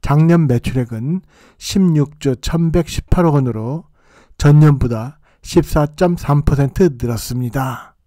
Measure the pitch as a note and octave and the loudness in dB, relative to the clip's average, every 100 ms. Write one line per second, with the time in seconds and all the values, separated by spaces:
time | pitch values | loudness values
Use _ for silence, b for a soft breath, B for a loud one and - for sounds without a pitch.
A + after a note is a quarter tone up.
0 | - D3 D#3+ E3+ D#3 A#2+ - C3 A#2+ A2+ | 0 2 4 4 2 0 -2 -4 -6 -6
1 | B2+ F#3 _ b b b - G#3 F#3 D#3 | -6 -8 _ b b b -6 0 2 2
2 | C#3+ - C#3 B2+ - E3 E3 F3 E3+ - | -2 -2 -4 -4 -4 -2 0 0 -2 -8
3 | - - E3+ D3 B2+ A2 A2+ D3+ - b | -2 2 2 2 0 -4 -8 -10 -12 b
4 | b b b _ D3 D3 D3+ C#3 A#2+ A2+ | b b b _ 4 6 6 4 -2 -4
5 | A#2+ - _ _ - - D3+ E3 D3 - | -8 -14 _ _ -2 -2 0 -2 -2 0
6 | F3+ F3 - D3 D3 C#3 C#3 - F#3 A#2+ | -2 -2 0 0 2 0 -2 2 0 0
7 | A#2+ A2+ - B2 B2 C3+ C3 B2 - _ | -6 -6 -6 -6 -6 -6 -6 -8 -16 _